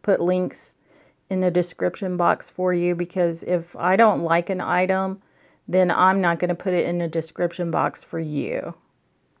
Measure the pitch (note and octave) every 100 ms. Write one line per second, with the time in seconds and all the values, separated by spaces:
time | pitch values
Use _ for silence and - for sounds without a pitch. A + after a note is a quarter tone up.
0 | - G3 F3 F#3 C#3 - - _ _ _
1 | _ _ - F#3 F#3 F3 F3 - F3+ F3
2 | F#3+ F3+ F3 E3 - - F#3 F3 F3 E3+
3 | F3 F#3+ F3 E3 - F3 E3 D3+ F3 G3
4 | A3+ D#3+ E3 E3+ E3+ F#3 B2+ F3+ F#3 F#3+
5 | F#3+ F#3+ _ _ _ _ - F#3 F3+ -
6 | F#3 G3 F3+ E3+ F3 E3+ G3 F3+ D3+ F3
7 | E3+ E3 D#3 - F3 - E3+ D#3+ D3 -
8 | - E3+ D#3+ D3 G#2 F2 - E3+ _ _
9 | _ _ _ _